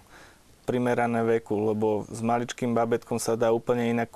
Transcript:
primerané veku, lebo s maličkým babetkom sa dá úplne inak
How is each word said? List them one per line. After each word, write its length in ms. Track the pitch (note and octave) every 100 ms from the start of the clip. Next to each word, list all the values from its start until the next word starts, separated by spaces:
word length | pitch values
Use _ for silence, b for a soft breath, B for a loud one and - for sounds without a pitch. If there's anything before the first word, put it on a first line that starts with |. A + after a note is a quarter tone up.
| - B B B B - -
primerané 580 | B2 B2 B2 A#2+ A#2 A2+
veku, 320 | A2+ - G#2
lebo 480 | A2 G#2+ A2 G#2 -
s 160 | A2+
maličkým 560 | A2+ A#2+ A#2+ - B2 A#2
babetkom 400 | A#2 A#2 - A#2
sa 160 | -
dá 160 | A2+ A#2
úplne 400 | A#2 - B2 A#2
inak 240 | A#2 A#2